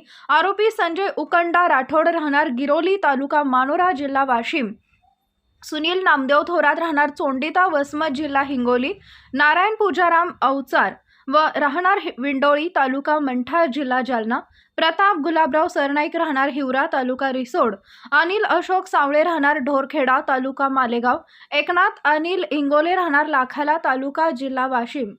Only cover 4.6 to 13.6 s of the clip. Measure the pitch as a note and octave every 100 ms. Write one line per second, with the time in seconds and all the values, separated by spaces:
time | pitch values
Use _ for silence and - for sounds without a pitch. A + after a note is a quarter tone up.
4.6 | G#3+ - _ _ _ _ _ _ _ _
5.6 | - D4+ D#4+ F#4 F4+ D4 C4 D4 D#4 F4
6.6 | D4 D4+ E4 D4 D4 D4 D4 C4 D4+ F4+
7.6 | F#4 D4 C#4+ D4+ D#4+ C4 D4 C#4 C#4 C4
8.6 | A#3+ B3 C#4 G#4 - - _ C4 D4 E4
9.6 | G4+ A4 G4+ C4+ F4 E4+ F4 - B3+ C#4
10.6 | C4 D#4 G3 - _ _ - D4 D#4 -
11.6 | C#4+ D#4 F#4 F#4+ D#4+ - C#4 C4+ C#4+ D4
12.6 | E4+ D#4+ C4 C4+ D4+ D4+ C#4 B3 B3 E4+